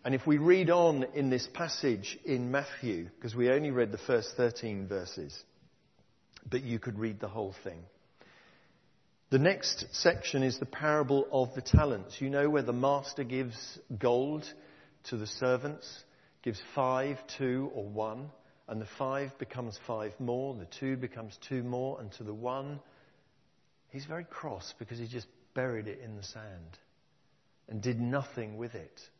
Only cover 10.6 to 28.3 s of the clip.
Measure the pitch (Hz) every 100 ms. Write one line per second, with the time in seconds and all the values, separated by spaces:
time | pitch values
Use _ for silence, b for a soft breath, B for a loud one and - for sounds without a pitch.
10.6 | 135 - 151 151 135 139 139 135 123 131
11.6 | - 151 147 107 95 - 135 139 147 147
12.6 | 120 123 135 143 139 - 123 127 127 110
13.6 | - - - 107 120 123 139 151 - -
14.6 | B B B B - 117 107 - 127 127
15.6 | 143 151 - - - b b b - 104
16.6 | - - 127 131 139 139 - - 131 131
17.6 | 139 127 104 104 110 117 147 - b b
18.6 | b 110 107 - 135 135 139 - 120 127
19.6 | 117 104 - 110 107 - 123 123 139 120
20.6 | 87 - 135 131 120 - 110 - - 131
21.6 | 123 123 131 139 110 - 107 107 123 131
22.6 | 143 143 b b b b b b _ _
23.6 | _ _ _ 135 147 165 170 - 156 95
24.6 | - - 110 117 117 123 - _ _ 131
25.6 | 127 113 107 101 120 104 98 113 107 90
26.6 | 82 87 _ _ _ _ _ _ _ _
27.6 | - 110 117 117 120 139 135